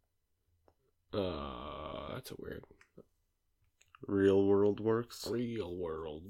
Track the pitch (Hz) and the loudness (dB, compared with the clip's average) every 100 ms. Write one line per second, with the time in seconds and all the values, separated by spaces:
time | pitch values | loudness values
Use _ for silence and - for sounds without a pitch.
0 | _ _ _ _ _ _ _ _ _ _ | _ _ _ _ _ _ _ _ _ _
1 | _ 107 92 78 71 62 73 71 76 - | _ -2 -2 -2 -6 -8 -10 -8 -8 -8
2 | 69 - - - - - - - _ - | -8 -10 -10 -12 -10 -12 -14 -20 _ -20
3 | - _ _ _ _ _ _ _ _ - | -20 _ _ _ _ _ _ _ _ -16
4 | - 98 98 98 98 98 101 104 107 110 | -2 4 6 8 6 6 6 2 2 0
5 | 120 - - 117 120 113 87 90 85 80 | -2 -8 -6 -4 -2 -4 -6 -6 -6 -6
6 | 80 76 | -8 -10